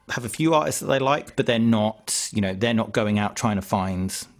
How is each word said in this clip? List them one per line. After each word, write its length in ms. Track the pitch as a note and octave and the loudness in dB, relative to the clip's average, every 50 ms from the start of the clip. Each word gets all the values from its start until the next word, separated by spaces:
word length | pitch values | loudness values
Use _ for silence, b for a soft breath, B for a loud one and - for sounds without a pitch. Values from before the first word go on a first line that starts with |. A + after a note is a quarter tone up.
| _ - | _ -8
have 160 | - C#3 A#2+ | -6 -6 -6
a 40 | A2 | -6
few 240 | - - D#3 D#3+ D#3+ | -2 0 2 2 4
artists 260 | D3+ D3+ D#3 D3 - | 2 2 0 -2 -4
that 60 | - | -2
they 120 | C#3+ C#3 C3+ | 0 0 2
like, 380 | C3 C3+ D3 D3+ - - - | 2 2 0 0 -2 -4 -4
but 80 | - B2 | -2 0
they're 140 | B2+ A#2+ A2+ | 2 2 4
not, 720 | A2+ A#2 A2+ A2 G#2+ G#2+ - - _ - - - - - - | 4 4 4 4 2 0 -2 -4 _ -6 -6 -4 -4 -4 -2
you 80 | G#2+ | -2
know, 140 | G2 F#2+ F#2+ | 0 0 0
they're 180 | F#2+ A#2 A#2 A#2 | 0 0 2 2
not 200 | A2+ A2+ G#2 G2+ | 2 0 0 0
going 260 | B2 G#2+ G#2 G#2 G#2 | 0 0 2 2 2
out 180 | G#2 G2+ - | 0 0 -2
trying 200 | - - A2+ G#2 | -2 -2 0 0
to 60 | G2 F#2 | -2 -2
find 640 | - - G2+ F#2 F#2+ F#2 F2+ F#2 F#2+ - - - - - | -2 -2 -2 0 -2 -2 -4 -4 -4 -6 -8 -10 -12 -12